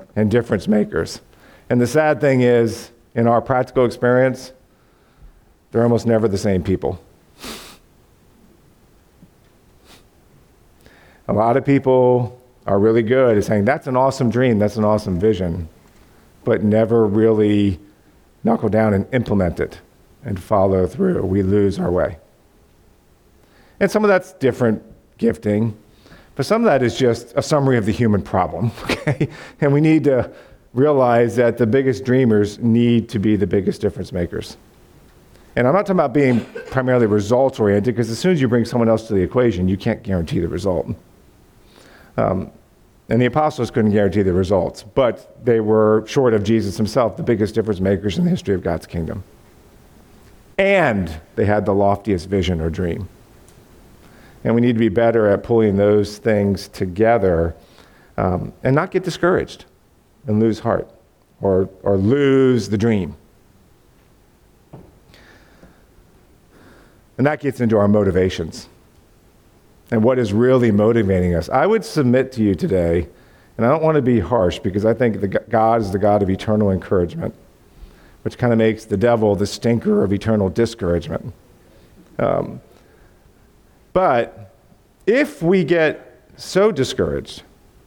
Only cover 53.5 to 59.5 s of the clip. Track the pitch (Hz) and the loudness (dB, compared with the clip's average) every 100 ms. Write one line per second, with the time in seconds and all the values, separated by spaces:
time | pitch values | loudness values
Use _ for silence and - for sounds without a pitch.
53.5 | - - - - - - - - - - | -20 -20 -20 -20 -20 -20 -20 -20 -8 -2
54.5 | 117 120 113 113 113 117 113 104 101 - | 2 2 2 0 2 2 2 2 2 2
55.5 | 117 107 98 104 104 101 - 113 104 101 | 2 2 2 2 2 0 -4 -2 0 0
56.5 | 92 - - 95 87 110 117 98 82 85 | -2 -6 -8 -8 0 2 2 2 0 -2
57.5 | - - - - _ _ - 98 90 101 | -6 -18 -20 -20 _ _ -6 -4 -4 -6
58.5 | - 127 143 190 185 185 - 170 180 - | -6 0 0 0 -4 -4 -2 0 0 -4